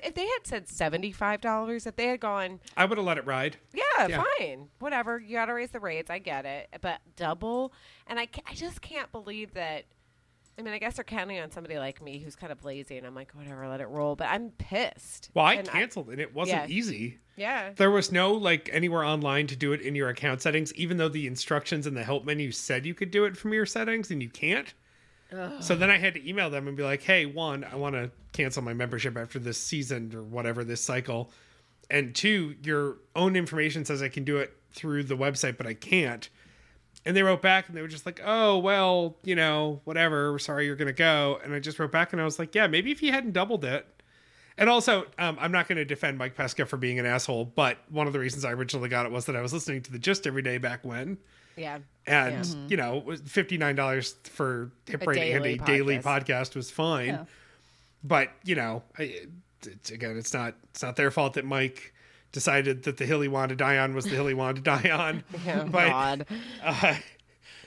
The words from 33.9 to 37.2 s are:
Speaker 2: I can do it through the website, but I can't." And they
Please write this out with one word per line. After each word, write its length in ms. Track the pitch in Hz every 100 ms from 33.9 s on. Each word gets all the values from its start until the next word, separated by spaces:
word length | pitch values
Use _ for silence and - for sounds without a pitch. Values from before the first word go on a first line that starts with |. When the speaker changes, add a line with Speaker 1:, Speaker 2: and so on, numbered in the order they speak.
| 143
Speaker 2:
I 80 | 135
can 160 | 143 135
do 100 | 143
it 120 | 131 - _
through 300 | - 160 147 135
the 100 | 131
website, 400 | 139 131 131 120
but 100 | 120
I 80 | 110
can't." 520 | - 185 139 120 - _ - - - _ _ - -
And 100 |
they 80 | 190